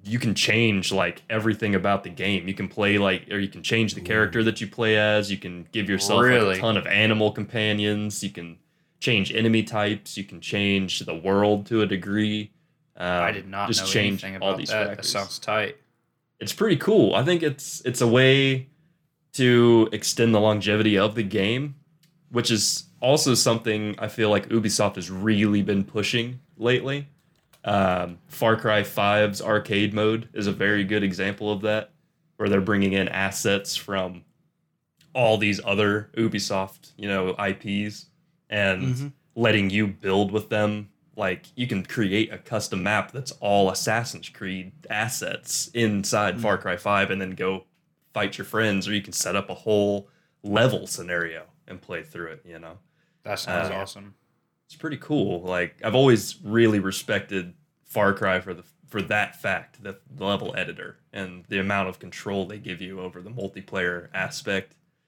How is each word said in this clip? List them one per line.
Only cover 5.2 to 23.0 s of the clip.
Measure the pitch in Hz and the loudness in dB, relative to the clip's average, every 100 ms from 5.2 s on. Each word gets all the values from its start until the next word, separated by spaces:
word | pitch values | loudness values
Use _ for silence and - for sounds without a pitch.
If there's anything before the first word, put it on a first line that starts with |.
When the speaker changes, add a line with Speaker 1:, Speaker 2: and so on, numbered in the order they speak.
| 101 | 0
Speaker 1:
You | 98 | -6
can | 92 87 82 | -8 -12 -10
give | 113 98 | -6 -2
yourself, | 95 - 98 | 0 2 4
like, | 123 | 6
Speaker 3:
Really? | 123 101 92 | 6 4 2
Speaker 1:
a | |
ton | 113 107 | 0 0
of | - | 2
animal | 101 110 110 107 | 2 4 4 2
companions. | 107 101 113 107 104 104 104 104 101 | -2 -6 -2 -2 0 0 -2 -4 -6
You | 98 | -8
can | - 85 82 _ _ _ - | -10 -16 -18 _ _ _ -6
change | 131 110 92 | 0 0 0
enemy | 110 113 113 | 0 2 2
types. | - 107 104 110 - - | 0 -2 -2 -4 -8 -12
You | |
can | 95 113 | -12 -12
change | - 104 101 98 92 - | -6 -2 0 0 0 -6
the | - 82 | -6 -6
world | 90 98 104 104 104 | 0 2 4 2 0
to | 113 | 0
a | 101 | 0
degree. | 98 98 104 107 107 107 _ _ _ _ - | -2 -2 -2 0 -2 -6 _ _ _ _ -8
Um, | 90 90 | -4 0
Speaker 3:
I | 87 | 0
did | 101 92 | -2 -8
not | 98 101 | -6 -2
Speaker 1:
just | 107 | -2
Speaker 3:
know | 95 | 0
Speaker 1:
change | 110 101 95 | 0 0 -2
Speaker 3:
anything | 95 95 | -6 -6
Speaker 1:
all | 98 | -4
Speaker 3:
about | 95 | -2
Speaker 1:
these | 98 | -2
Speaker 3:
that. | 107 104 | -2 -2
Speaker 1:
factors. | 101 - | -4 -4
Speaker 3:
That | 104 | -4
sounds | 98 - | -4 -8
tight. | - 107 101 - _ _ _ _ _ - | -4 -2 -2 -6 _ _ _ _ _ -12
Speaker 1:
It's | - | -8
pretty | - 220 151 | 0 2 2
cool. | - 214 107 | 4 4 6
I | 95 | 4
think | 139 175 | 2 2
it's, | 156 139 - - | 0 -4 -10 -8
it's | 123 120 | -4 0
a | 120 | 4
way | 120 131 135 135 131 131 _ _ _ _ _ _ | 6 6 6 4 0 -4 _ _ _ _ _ _
to | - 127 120 120 117 110 | 2 6 8 8 8 6
extend | 104 - - 117 | 0 -4 2 4
the | 107 | 6
longevity | 107 104 95 107 107 98 | 4 2 2 2 4 4
of | 107 113 | 4 0
the | |
game, | 101 104 98 123 147 135 _ _ _ _ _ | -2 0 0 0 -4 -10 _ _ _ _ _
which | 120 113 | -2 0
is | 110 - - - - | 2 0 -2 -8 -2